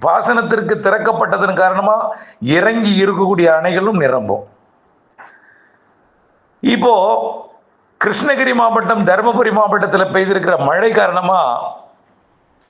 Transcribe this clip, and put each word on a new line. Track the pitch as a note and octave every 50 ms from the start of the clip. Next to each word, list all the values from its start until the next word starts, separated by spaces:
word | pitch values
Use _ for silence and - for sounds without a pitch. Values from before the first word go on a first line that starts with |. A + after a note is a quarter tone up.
பாசனத்திற்கு | - D#3 E3+ G#3+ A3 A3+ A#3+ A#3 A3+ E3+ A3+ A3 - - G#3+ -
திறக்கப்பட்டதன் | - - - A3 A3 A#3 A3+ - A3 - - G3 G3+ F#3+ F#3
காரணமா | F#3 F#3 F#3 F#3 F#3+ G3 G3+ G#3+ A3+ G3 - - - - - - -
இறங்கி | - A#2+ D3 E3+ F3 G#3+ A3+ A3+ A3+ G#3 G3 F#3 G3
இருக்கக்கூடிய | G3 G3+ F3 G3 F#3 G3+ F3 E3+ E3 D#3+ D#3+
அணைகளும் | D#3+ F3+ F3 F3+ F#3+ G#3+ A3 F3+ D3
நிரம்பும். | C3 B2+ B2+ G#2+ G2+ G2 - - - _ _ _ _ _ _ _ _ _ _ _ _ _ - - - - - _ _ - _ _ _ _ _ _ _ _ _ _ _ _ _ _ _ _ _ _ _ _ _
இப்போ | - - A#3 G#3+ F#3 B3 A3+ G3 F#3 G#3 - - - - - - - - - _ _ _ _ _ _ _ _ - -
கிருஷ்ணகிரி | G#3 G#3 G#3 A3+ D4 C#4 C4+ C4+ C4 B3
மாவட்டம், | A#3 A#3 A3+ A3+ A3+ A3+ - A#3 G#3+ G3 E3+
தருமபுரி | F3+ G3 G#3+ A#3+ A#3 A#3 B3 A3+
மாவட்டத்துல | G3 G#3 G#3+ G3+ - G3+ F#3+ F#3+ F#3+ G3 F#3+ F#3+
பெய்திருக்கிற | F#3 F#3 F#3+ F#3+ G3 F#3+ - F3+ F3+ D#3 C3
மழை | C#3 D#3 F3+ G#3 A3+
காரணமா | - G#3+ G3+ F#3 F3 F3+ F3+ F3 F#3+ F#3 D#3+ B2+ A#2+ A2+ G#2+ - - - - - _ _ _ _ _ _ _ _ _ _ _ _ _ _ _ _